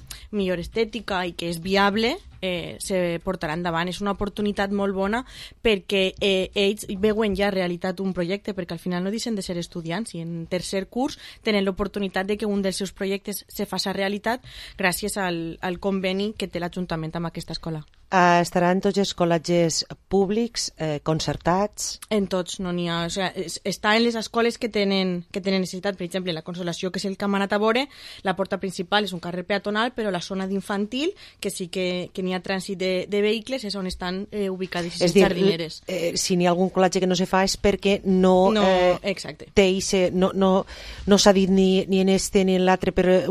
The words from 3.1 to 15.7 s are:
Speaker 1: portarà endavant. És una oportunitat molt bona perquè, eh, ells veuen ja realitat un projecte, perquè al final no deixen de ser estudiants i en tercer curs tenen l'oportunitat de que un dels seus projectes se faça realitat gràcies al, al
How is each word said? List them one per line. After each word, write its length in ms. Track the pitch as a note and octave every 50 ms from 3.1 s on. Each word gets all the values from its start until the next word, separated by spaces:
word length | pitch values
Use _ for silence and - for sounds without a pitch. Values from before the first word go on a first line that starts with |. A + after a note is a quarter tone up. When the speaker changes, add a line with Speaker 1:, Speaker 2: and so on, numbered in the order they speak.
| E3+ E3 -
Speaker 1:
portarà 300 | - F#3 F3 - D#3 D3+
endavant. 340 | E3+ F3 F3+ E3 E3 E3+ F#3
És 140 | F3 F3 G3+
una 80 | G3+ G3+
oportunitat 580 | F#3+ G#3 G3+ F#3+ - G#3 G#3 G3+ - G3+ G3 G3+
molt 200 | G3+ G3 G3 G3
bona 320 | F#3+ F#3+ G3 G#3+ A#3+ B3+ - - - - - - - -
perquè, 500 | A#3 G#3+ F#3+ F3 - G3+ G3 F#3+ F#3 - -
eh, 300 | - G3+ G3 F#3+ F3+ - -
ells 300 | G#3 G3+ G3 G#3+ G#3 - - G#3+ F#3
veuen 380 | G3 G#3+ G#3 G#3 A3+ G#3 F#3+
ja 140 | F3+ G3+ G3+
realitat 500 | F#3+ F#3+ F#3 F3 F3 F3 - F#3 F3+ F3+
un 120 | G3 F#3+ F3+
projecte, 420 | F#3 F3+ E3+ G3 G3+ - - G3+
perquè 180 | F#3+ F3+ - F3
al 80 | E3+ -
final 220 | F#3 F3+ F3 F3
no 60 | G3
deixen 240 | G#3 A#3 - A#3 A3+
de 60 | G3 F#3
ser 140 | - F3+
estudiants 580 | F3 E3+ - - F3 E3 D#3+ E3+ F#3 A3+ - -
i 60 | E3+
en 260 | E3 E3+ E3+ E3 E3
tercer 420 | D#3+ - F3+ E3 - - G3 F#3 -
curs 280 | - A#3+ C4 D4 - - - - - - -
tenen 220 | A3 G#3+ G3+ F#3+
l'oportunitat 640 | G3 F#3 F3 G#3 F#3+ - G#3 G3+ F#3+ - F#3+ F#3+
de 100 | G3 G#3
que 80 | G#3 A3+
un 160 | G#3 G3+ G3+
dels 160 | G3 F#3+ F3+
seus 160 | - G3+ F3+ -
projectes 540 | - G3 F#3+ G3 G3 - - G3 - - -
se 160 | - - G#3
faça 280 | - - F#3 - G3+ F#3
realitat 480 | F#3+ G3 G3 G3+ G#3 - A3+ A#3 B3+ - - - - - - -
gràcies 400 | - F#3+ F#3 F3 - - G3+ -
al, 420 | G#3 F#3+ F3+ E3+ E3 E3 E3 D#3+ - -
al 160 | F#3